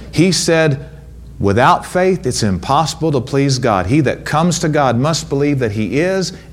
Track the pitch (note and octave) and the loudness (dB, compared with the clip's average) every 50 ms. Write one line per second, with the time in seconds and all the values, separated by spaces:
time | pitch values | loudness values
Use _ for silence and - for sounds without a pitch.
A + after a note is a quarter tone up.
0 | - - - - E3+ F#3+ E3+ - - F3 E3 D#3+ D#3+ D#3 C#3 C#3 - - - - | -14 -6 0 2 4 4 4 0 0 2 2 2 2 2 0 -2 -4 -12 -18 -20
1 | - - - - - - - - - G2 G2 A2+ B2+ D#3 F3 - - - - F3+ | -20 -20 -20 -20 -20 -16 -8 -2 0 2 4 4 6 4 4 2 0 -4 -2 0
2 | F#3 F#3 F#3+ - - B2+ A#2+ - A2+ G#2 F#2+ E2+ - - C3+ D3+ D#3+ D#3 - - | 2 2 0 0 -2 -4 -2 0 0 0 0 -2 -2 0 2 2 2 0 -2 -2
3 | D#3 D#3+ C#3 C3 A2 - - C#3 C#3 C#3+ C3+ B2 - A#2+ G#2 F#2 F2+ F2+ B2 D#3+ | -2 0 0 0 -2 -2 -2 0 2 2 0 0 0 2 2 2 2 2 2 2
4 | C#3+ A#2+ - - - - - D3 E3 F3+ E3+ - - D#3+ D3 D3+ C#3+ C3 A#2 A2+ | 2 2 0 -4 -6 -4 -2 0 2 0 0 0 -2 0 0 2 2 2 2 2
5 | C3 D#3 E3 D#3 - - D3 C#3 C#3+ D3 D3 C3 B2+ A2 G2+ A2 A2 F2 G#2+ C#3+ | 0 0 -2 -2 -4 -4 -2 0 0 0 0 0 -2 -2 -2 -2 -4 -2 0 0
6 | E3+ F#3 F#3+ F#3+ F#3 - F#3 - - - | 0 0 0 -2 -4 -6 -8 -14 -16 -10